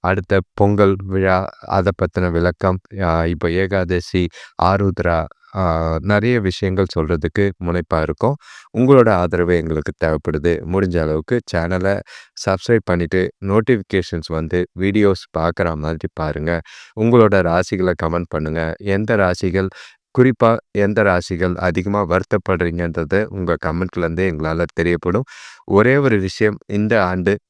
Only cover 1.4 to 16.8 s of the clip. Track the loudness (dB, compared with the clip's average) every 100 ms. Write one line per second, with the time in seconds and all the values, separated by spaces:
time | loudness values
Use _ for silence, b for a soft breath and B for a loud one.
1.4 | -2 -10 -2 0 0 0 -2 0 0 2
2.4 | 0 0 0 0 _ -4 0 0 0 -2
3.4 | -2 0 0 -2 0 -2 0 -2 -2 B
4.4 | B 0 2 2 0 0 0 0 -2 _
5.4 | _ -2 0 0 0 -2 0 0 2 0
6.4 | 0 -2 -2 0 0 -2 -2 -2 -2 0
7.4 | -2 -2 -4 -4 -2 -2 -2 -2 -2 -2
8.4 | B B B 0 6 8 8 4 2 0
9.4 | 2 0 0 -4 -4 -4 -2 -2 -2 -2
10.4 | 0 -2 -2 -2 0 0 0 -2 -2 -4
11.4 | -2 -4 -2 -2 -2 -2 -6 B B -8
12.4 | -4 -4 0 0 2 -2 0 0 -2 _
13.4 | -2 0 2 -2 0 -4 -2 -8 -6 -6
14.4 | -2 -2 -4 -2 -2 2 2 2 -4 -4
15.4 | -4 -2 -4 -2 -6 -6 -8 -6 -6 -4
16.4 | -4 -4 -6 B